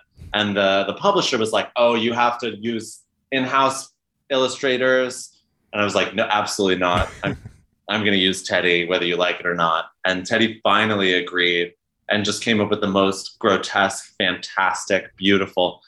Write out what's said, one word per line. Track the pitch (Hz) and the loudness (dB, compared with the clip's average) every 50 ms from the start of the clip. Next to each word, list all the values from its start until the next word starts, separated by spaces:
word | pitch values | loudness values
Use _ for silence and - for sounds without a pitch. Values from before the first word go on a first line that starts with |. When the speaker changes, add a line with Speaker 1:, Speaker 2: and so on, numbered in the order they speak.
| _ _ _ - - - - | _ _ _ -20 -12 -4 -2
Speaker 1:
And | 104 107 104 98 | -2 0 0 0
the, | 101 98 95 98 98 98 | 2 2 2 2 2 0
the | 101 | -2
publisher | 95 - - 202 196 180 - - 131 113 | -4 0 0 2 2 2 0 0 -2 -2
was | 110 110 | -2 0
like, | 110 101 - - - | 0 -2 -2 -2 0
"Oh, | 123 120 120 120 | 2 2 2 2
you | 113 110 120 | 2 0 0
have | 117 120 120 120 - - | 0 0 0 0 0 -2
to | 123 113 101 101 | -6 -8 -8 -6
use | 107 117 117 110 110 - - - _ _ _ _ _ _ | -6 -4 -4 -4 -8 -10 -16 -20 _ _ _ _ _ _
in-house | 135 131 127 - 135 135 135 - 175 - - - _ _ _ _ _ _ _ - | -2 -2 -2 0 2 2 2 2 0 -2 -8 -14 _ _ _ _ _ _ _ -2
illustrators." | 139 131 131 127 - - 143 135 127 123 127 131 131 127 127 127 127 - - - _ _ _ _ _ _ _ _ | 0 0 0 0 -2 -2 0 0 0 2 2 2 2 2 0 -2 -6 -10 -14 -16 _ _ _ _ _ _ _ _
And | - 104 | -2 -2
I | 104 | 0
was | 101 95 | 2 2
like, | 98 92 90 95 | 0 0 0 0
"No, | 110 - | -2 0
absolutely | - 107 107 104 - - - 98 95 92 | 2 0 0 0 -2 -2 0 2 2 2
not. | 90 90 90 87 87 85 - - - 101 | 2 2 2 2 0 0 -2 -6 -6 -6
I'm, | 98 90 - - - - - _ | -6 -6 -6 -12 -18 -20 -20 _
Speaker 2:
<laughs> | _ _ _ _ - | _ _ _ _ -4
Speaker 1:
I'm | 104 110 101 | -4 0 0
gonna | 104 101 95 | 2 2 2
use | 92 95 92 - | 2 2 0 -2
Teddy, | - - 95 90 87 90 87 87 85 | -4 -2 0 0 2 2 2 2 2
whether | 85 92 90 87 | 0 0 0 0
you | 87 87 | 0 0
like | 87 90 87 87 - | 0 0 -2 -2 -2
it | - | -4
or | 87 87 | -4 0
not." | 87 82 82 80 80 80 - _ _ - | 0 2 2 2 0 -4 -8 _ _ -4
And | 92 92 90 - | -2 -2 -2 -2
Teddy | - 117 110 113 110 110 - | -2 0 0 0 0 -2 -2
finally | - 104 101 104 110 107 107 101 95 92 90 | 0 0 2 2 2 2 2 2 2 2 2
agreed | 90 87 87 87 90 87 87 87 85 87 87 - _ _ _ _ _ _ - | 0 0 -2 -2 0 0 2 2 0 -2 -4 -6 _ _ _ _ _ _ -2
and | 101 107 104 | -2 0 0
just | 104 101 - | -2 -4 -2
came | - 120 110 104 | 0 0 2 2
up | 101 87 | 2 0
with | 107 104 | 0 -2
the | 107 | 0
most | 98 95 98 95 98 95 - - - - _ | 0 2 2 2 2 0 -2 -10 -14 -10 _
grotesque, | - 104 95 92 - - - 101 98 95 - - - - _ - | 2 2 2 2 0 -2 0 0 0 0 0 -6 -10 -12 _ -2
fantastic, | 101 90 87 - - - - 98 95 92 90 - - - 98 92 - - - | -2 -2 -2 -4 -8 -6 -2 0 0 0 -2 -4 -2 -2 -2 -2 -2 -6 -10
beautiful | - 95 98 98 95 98 - - 92 90 87 - - _ | -2 2 2 2 2 0 -2 0 0 0 0 -2 -8 _